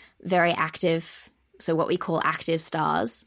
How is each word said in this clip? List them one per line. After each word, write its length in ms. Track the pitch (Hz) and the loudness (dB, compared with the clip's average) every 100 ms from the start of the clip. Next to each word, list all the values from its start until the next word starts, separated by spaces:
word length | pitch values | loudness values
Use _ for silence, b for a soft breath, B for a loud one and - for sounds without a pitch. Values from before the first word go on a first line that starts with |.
| b b | b b
very 300 | 180 180 170 | 0 4 4
active, 760 | - 156 - 180 165 165 - - _ _ - | 2 -2 0 0 0 -4 -16 -20 _ _ -8
so 160 | - | -2
what 140 | 165 - | 0 2
we 80 | 180 | 0
call 240 | - 165 | 0 0
active 400 | 156 - - 165 | 0 -2 -2 -2
stars. 600 | - 160 156 156 233 - | -2 -2 0 0 0 -4